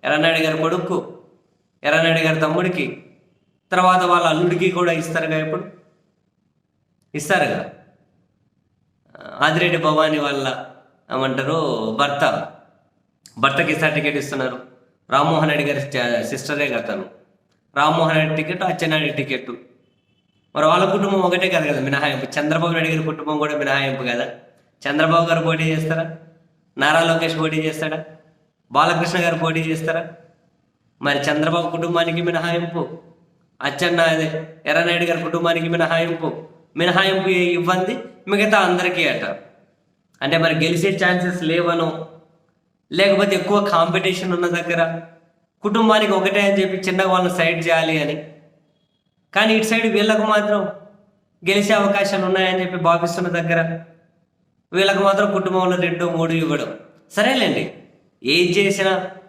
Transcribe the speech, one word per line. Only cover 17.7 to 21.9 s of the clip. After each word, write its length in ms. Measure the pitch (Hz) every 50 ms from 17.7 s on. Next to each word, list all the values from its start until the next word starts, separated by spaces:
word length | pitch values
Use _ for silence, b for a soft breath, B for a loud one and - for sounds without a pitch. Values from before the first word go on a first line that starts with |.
| _
రామ్మోహన్ 400 | 139 147 156 160 170 165 160 160
రెడ్డి 200 | 156 156 156 156
టికెట్, 280 | 156 156 165 185 180 190
అచ్చెన్నాయుడు 500 | 180 165 - 170 156 156 151 151 143 -
టికెట్. 380 | - 135 135 135 123 - - 117 - - - _ _ _ _ _ _ _ _ _ _ _ _ _ _ _ _ _
మరి 100 | 151 151
వాళ్ళ 200 | 156 170 180 190
కుటుంబం 360 | 196 196 202 202 196 196 190
ఒకటే 280 | 180 180 175 180 185 180
కాదు 180 | 180 165 156 147
కదా 120 | 143 131
మినహాయింపు, 600 | 131 139